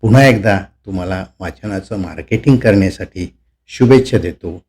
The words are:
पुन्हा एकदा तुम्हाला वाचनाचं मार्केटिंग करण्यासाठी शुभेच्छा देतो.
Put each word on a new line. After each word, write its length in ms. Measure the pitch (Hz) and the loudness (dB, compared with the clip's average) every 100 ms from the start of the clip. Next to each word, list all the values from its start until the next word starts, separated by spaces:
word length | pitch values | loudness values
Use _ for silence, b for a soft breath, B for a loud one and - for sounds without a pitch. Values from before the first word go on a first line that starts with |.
पुन्हा 240 | 110 123 139 | 4 4 4
एकदा 340 | 113 104 98 95 _ - | 4 0 -2 -4 _ -10
तुम्हाला 400 | 95 90 92 92 _ | -8 -6 -8 -10 _
वाचनाचं 580 | 90 - 107 98 - 104 | -14 -12 -10 -10 -8 -10
मार्केटिंग 600 | 90 78 - 110 - 131 | -10 -12 -6 -2 2 2
करण्यासाठी 760 | 117 101 95 - 92 92 87 _ _ _ _ | 4 2 2 -2 -12 -10 -14 _ _ _ _
शुभेच्छा 500 | - 123 131 131 110 | 0 4 4 4 -4
देतो. 460 | 87 82 87 90 | -4 -8 -14 -14